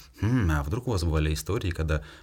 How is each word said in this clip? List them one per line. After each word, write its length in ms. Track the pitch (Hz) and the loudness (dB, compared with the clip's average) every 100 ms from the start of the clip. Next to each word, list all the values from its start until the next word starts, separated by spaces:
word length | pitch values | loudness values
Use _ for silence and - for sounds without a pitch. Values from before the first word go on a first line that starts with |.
| - - | -12 -4
«Хм, 280 | 104 127 92 | 0 2 4
а 120 | 76 | 2
вдруг 260 | 71 110 - | 0 -2 -2
у 40 | |
вас 120 | 98 | 0
бывали 300 | 82 78 78 | 2 2 2
истории, 360 | 78 - 110 95 | 0 -2 -2 -2
когда 300 | 82 80 78 - - | -2 0 -2 -4 -14